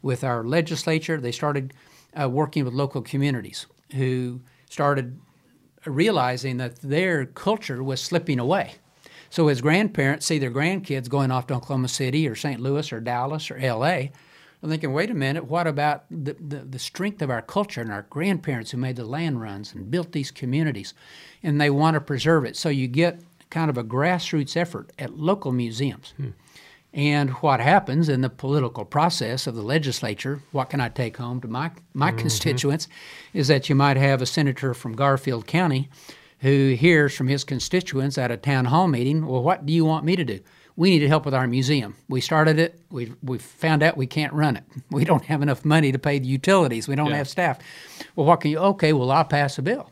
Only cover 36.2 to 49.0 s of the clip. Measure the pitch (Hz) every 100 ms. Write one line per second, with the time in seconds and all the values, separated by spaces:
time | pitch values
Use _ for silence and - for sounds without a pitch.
36.2 | - _ 135 139 135 123 160 165 143 -
37.2 | 131 139 - 131 - 180 180 135 139 135
38.2 | 123 117 143 139 123 147 185 131 127 156
39.2 | 156 127 127 185 143 165 156 156 143 185
40.2 | 131 98 - _ _ - 180 175 147 156
41.2 | 147 131 127 123 131 147 107 95 _ 131
42.2 | - 160 156 156 165 - _ 143 120 -
43.2 | 131 120 - - 160 156 156 160 131 -
44.2 | 151 147 151 123 - - - 139 135 165
45.2 | - 147 143 131 151 156 147 131 151 143
46.2 | 127 131 135 196 151 117 107 139 147 147
47.2 | 139 - 175 127 - - - - - -
48.2 | 147 170 156 156 190 196 156 151